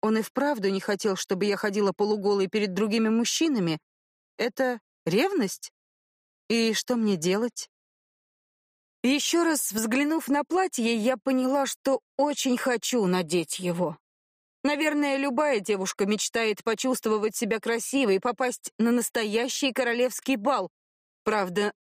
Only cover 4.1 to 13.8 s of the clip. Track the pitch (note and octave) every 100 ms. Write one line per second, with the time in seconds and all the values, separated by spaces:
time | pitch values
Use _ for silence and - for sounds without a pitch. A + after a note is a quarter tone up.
4.1 | _ _ _ A3+ - C4 A#3+ _ _ -
5.1 | F3+ F4+ G4 G3 - - _ _ _ _
6.1 | _ _ _ _ A#3 A3+ G#3 - B3 A3
7.1 | F#3+ E3 G3 A#3+ - - _ _ _ _
8.1 | _ _ _ _ _ _ _ _ _ A#3+
9.1 | C#4+ - E4+ E4 D4+ - G#3 A3 B3+ D4
10.1 | D#4+ - C#4+ D4 F4 F#4+ - A3+ A#3 G#3+
11.1 | B3+ - C4 B3+ C#4 C4+ - - C4+ _
12.1 | - C#4+ C#4+ C4+ A#3+ - A#3 - B3 F#3+
13.1 | F#3 E3+ F3 D#3+ - F3+ F3